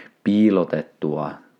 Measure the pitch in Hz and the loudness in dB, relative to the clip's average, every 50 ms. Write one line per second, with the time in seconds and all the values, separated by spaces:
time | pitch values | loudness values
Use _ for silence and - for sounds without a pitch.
0 | - - _ _ _ 101 101 104 107 107 98 92 85 - - 78 - - _ _ | -20 -20 _ _ _ 0 2 4 4 4 4 2 0 -2 -4 -6 -6 -10 _ _
1 | 80 78 73 76 76 73 - - - _ _ | -6 -6 -4 -4 -6 -8 -10 -14 -20 _ _